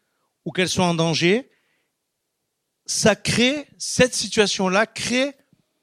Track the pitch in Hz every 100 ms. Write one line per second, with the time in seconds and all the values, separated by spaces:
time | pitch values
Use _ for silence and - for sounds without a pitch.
0 | _ _ _ _ - - 180 - 180 170
1 | 165 147 170 214 277 _ _ _ _ _
2 | _ _ _ _ _ _ _ _ - -
3 | 220 196 - - 247 294 277 - - -
4 | 247 - 214 226 202 - 190 185 226 -
5 | - 247 277 - _ _ _ _